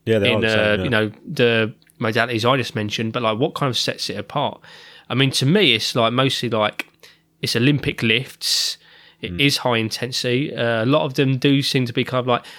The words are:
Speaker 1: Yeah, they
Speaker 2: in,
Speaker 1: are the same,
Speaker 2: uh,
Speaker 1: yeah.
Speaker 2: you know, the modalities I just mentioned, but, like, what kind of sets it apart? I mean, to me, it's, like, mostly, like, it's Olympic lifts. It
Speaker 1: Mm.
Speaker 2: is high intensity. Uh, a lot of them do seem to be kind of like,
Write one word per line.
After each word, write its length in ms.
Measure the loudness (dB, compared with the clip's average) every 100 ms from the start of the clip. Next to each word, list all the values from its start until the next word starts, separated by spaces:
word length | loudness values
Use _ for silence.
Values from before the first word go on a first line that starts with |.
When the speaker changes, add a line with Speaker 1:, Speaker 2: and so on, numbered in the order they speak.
| 0
Speaker 1:
Yeah, 140 | 2
they 120 | 2
Speaker 2:
in, 60 | 2
Speaker 1:
are 40 |
the 80 | 2
same, 100 | 2
Speaker 2:
uh, 160 | 2 0
Speaker 1:
yeah. 60 |
Speaker 2:
you 60 | 0
know, 220 | 0 0 -4 -6
the 440 | 0 2 2 0 -6 _ -6
modalities 500 | -2 0 0 0 2
I 60 | 0
just 180 | -2 -4
mentioned, 360 | -4 -4 -4
but, 80 | -2
like, 140 | -2 0
what 180 | -2 -2
kind 140 | -2
of 80 | -2
sets 320 | -4 -4 -8
it 80 | -8
apart? 440 | -6 -4 -4 -6 -16 -20 -20 -20 -4
I 60 | 0
mean, 160 | 0
to 140 | 2 2
me, 280 | 4 4
it's, 200 | 4 0 0
like, 180 | 2
mostly, 360 | 2 0 -2 -2
like, 380 | 0 0 -2 -12 _ -20 _ _ _
it's 140 | -4 2
Olympic 440 | 2 2 -2 -2
lifts. 760 | 2 2 -2 -8 -4 -2 -2 -8 _ -20 -20 _
It 120 | -8
Speaker 1:
Mm. 60 | 0
Speaker 2:
is 160 | 0 0
high 200 | 0 0
intensity. 800 | -2 -4 -6 -4 -2 -2 -2 -2
Uh, 280 | -2 0
a 40 | 2
lot 160 | 2
of 100 | 0 0
them 220 | 0 2
do 240 | 2 2
seem 240 | 2 0 0
to 80 |
be 100 | -2 -2
kind 160 | -2
of 60 | 0
like, 180 | -2 -4